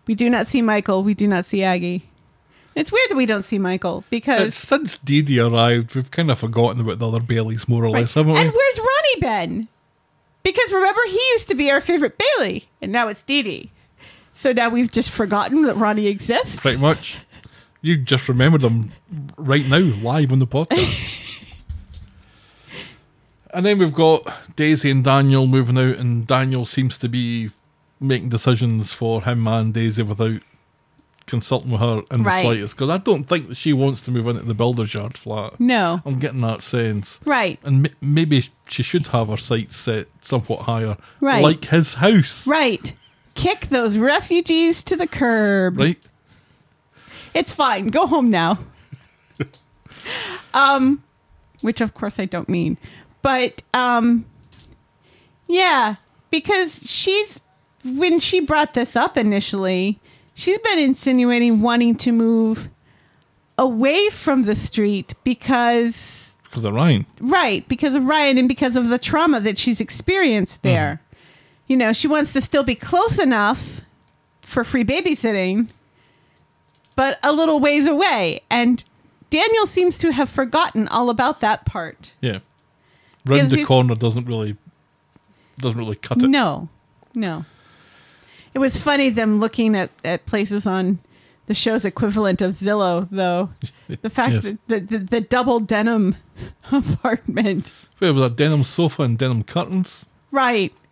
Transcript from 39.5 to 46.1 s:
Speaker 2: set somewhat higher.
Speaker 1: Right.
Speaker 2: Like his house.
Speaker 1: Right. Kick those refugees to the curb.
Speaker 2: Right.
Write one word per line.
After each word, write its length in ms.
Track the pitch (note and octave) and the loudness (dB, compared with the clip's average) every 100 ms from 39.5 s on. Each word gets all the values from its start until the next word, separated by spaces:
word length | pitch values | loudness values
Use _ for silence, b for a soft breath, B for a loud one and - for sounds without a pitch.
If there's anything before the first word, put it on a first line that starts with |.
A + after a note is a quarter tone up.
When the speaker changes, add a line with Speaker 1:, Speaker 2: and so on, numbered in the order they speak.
| A2+ G#2 | -4 -6
Speaker 2:
set 320 | - - G#2+ - _ | -10 -6 -6 -8 _
somewhat 400 | - B2 - A2 | -6 -4 -4 -6
higher. 340 | - A2+ A2 G2+ B B | -4 -4 -4 -8 B B
Speaker 1:
Right. 220 | C4+ B3+ | 0 4
Speaker 2:
Like 220 | D3 D#3 | 4 4
his 300 | - E3 D#3 | 2 2 2
house. 520 | B2 F#3+ G#3 C3+ - B3+ | 2 4 4 2 -2 -2
Speaker 1:
Right. 460 | D#4 C4 G3 - - _ _ _ | 0 0 -2 -8 -16 _ _ _
Kick 320 | - F4+ G#4+ - | -4 -2 -2 -2
those 280 | B3+ A#3 G#3 | 0 0 2
refugees 840 | B3+ D4+ - F4 E4+ D#4+ E4 E4+ | 2 0 0 0 2 2 2 0
to 100 | - | -2
the 140 | F4+ E4+ | -4 -4
curb. 680 | - B3 A3+ G#3 G3 F#3 C3+ | -2 0 2 2 2 2 2
Speaker 2:
Right. 220 | D3+ - _ | 0 0 _